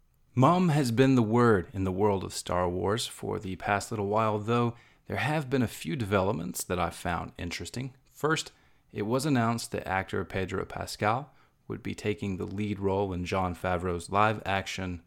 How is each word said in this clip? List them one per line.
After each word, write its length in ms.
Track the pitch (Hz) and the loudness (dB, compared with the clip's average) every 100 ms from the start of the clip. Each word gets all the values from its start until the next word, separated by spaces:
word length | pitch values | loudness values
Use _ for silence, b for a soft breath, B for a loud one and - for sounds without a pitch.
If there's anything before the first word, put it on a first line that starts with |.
| _ _ _ | _ _ _
Mom 360 | 117 135 180 180 | 4 6 6 4
has 220 | 147 127 | 4 2
been 240 | 117 135 127 | 4 6 6
the 60 | |
word 460 | 107 120 120 101 82 | 4 6 6 6 2
in 100 | 98 | -4
the 80 | 95 | -2
world 320 | 92 104 95 | 2 2 2
of 100 | 92 | -2
Star 360 | - - 87 90 | -8 -2 0 0
Wars 360 | 90 92 117 - | 0 0 0 -4
for 320 | - 107 98 | -8 -6 -6
the 200 | 92 90 | -6 -6
past 340 | - 101 - | 0 0 0
little 160 | 107 98 | -4 0
while, 300 | 107 110 107 | 2 2 0
though 380 | 101 120 120 - b b - | 0 0 0 -4 b b -8
there 100 | 98 | -4
have 320 | 135 156 131 | 0 -2 0
been 120 | 131 | 0
a 60 | 110 | 0
few 280 | - - 165 | -2 -6 -4
developments 680 | 98 101 92 117 87 - | 2 2 2 0 -4 -6
that 160 | - 90 | -4 0
I 100 | 85 | -2
found 440 | - 87 85 85 - | -2 -4 -4 -6 -8
interesting. 560 | 87 - 85 123 135 - _ | -8 -8 -8 -8 -8 -12 _
First, 380 | - 151 156 - _ b b b | -4 -2 -2 -4 _ b b b
it 80 | 113 | -6
was 240 | 104 131 151 | -2 0 2
announced 460 | 127 117 117 - | 2 2 0 -4
that 160 | 98 - | -6 -2
actor 360 | 95 92 98 | -2 -2 -4
Pedro 400 | 92 98 92 92 87 | -4 -4 -4 -4 -6
Pascal 680 | - 87 - 104 123 147 b b b - | -8 -8 -2 0 0 -4 b b b -10
would 160 | 110 | -8
be 100 | 101 | -6
taking 440 | 98 107 104 101 92 | -4 -4 -4 -4 -4
the 80 | 95 | -6
lead 340 | 98 104 98 | -4 -4 -2
role 320 | 98 95 101 | 0 0 0
in 140 | 90 87 | -2 -2
Jon 300 | 95 90 85 | 0 0 -2
Favreau's 540 | 92 90 90 87 - | -2 0 0 -4 0
live-action 920 | 98 107 110 - 98 - - 92 85 | 2 2 2 -2 -4 -4 -6 -6 -8